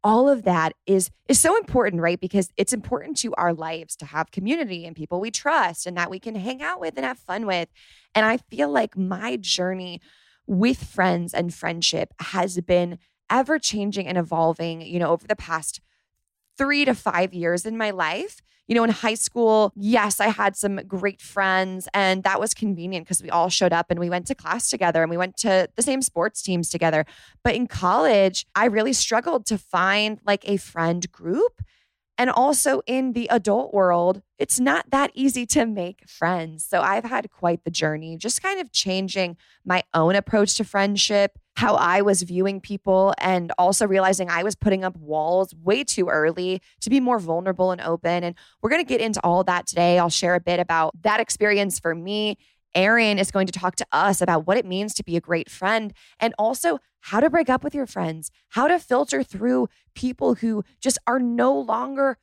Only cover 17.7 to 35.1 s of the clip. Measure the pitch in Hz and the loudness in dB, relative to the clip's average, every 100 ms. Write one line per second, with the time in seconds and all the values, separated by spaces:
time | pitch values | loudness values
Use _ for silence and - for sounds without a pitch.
17.7 | 226 214 190 160 185 392 - _ _ - | -4 -4 -2 -4 -4 -8 -14 _ _ -2
18.7 | 233 226 214 226 220 - 240 226 220 208 | 2 2 2 -2 -2 -4 0 4 4 4
19.7 | 202 202 233 208 - 208 208 202 190 202 | 0 0 2 2 0 0 2 -2 0 -4
20.7 | 196 190 190 196 196 - - 190 185 190 | -4 -6 -4 -4 -6 -10 -2 0 2 0
21.7 | 185 180 202 190 190 190 196 214 - 214 | -4 -4 0 2 2 0 0 -2 -2 -4
22.7 | 180 175 185 165 180 - 170 170 - 185 | -4 -6 -8 -4 -6 -2 0 2 2 2
23.7 | 170 175 175 175 180 175 269 156 202 - | 2 0 -2 -2 -4 -4 -8 -4 -4 -2
24.7 | 247 180 160 165 170 185 - 226 190 180 | 0 0 2 0 0 -4 -2 2 2 2
25.7 | - 247 269 262 170 190 - - 180 170 | -2 -2 -2 -2 -2 -2 -4 -4 -2 -2
26.7 | 165 165 156 156 - - _ 240 233 247 | 0 0 2 -2 -8 -20 _ -2 0 -2
27.7 | - 180 214 311 208 190 185 - 190 233 | -2 2 4 4 6 4 0 -6 0 2
28.7 | 208 220 247 - 226 247 294 208 208 - | 2 0 0 0 0 0 -4 -2 -6 -2
29.7 | 180 185 202 214 214 - 202 - 202 - | 0 2 2 0 -4 -2 -2 0 -4 -4
30.7 | 170 165 175 175 _ 170 220 466 _ - | -2 -2 -2 -6 _ -6 0 0 _ -16
31.7 | _ _ _ _ - 254 - 262 285 294 | _ _ _ _ -2 0 4 2 2 2
32.7 | 269 - 262 262 233 233 240 202 208 262 | 0 -2 -2 -2 -2 0 0 2 0 0
33.7 | 202 185 175 175 196 _ _ - - 254 | 2 4 4 2 0 _ _ -2 2 2
34.7 | 320 - 269 277 | 0 0 0 0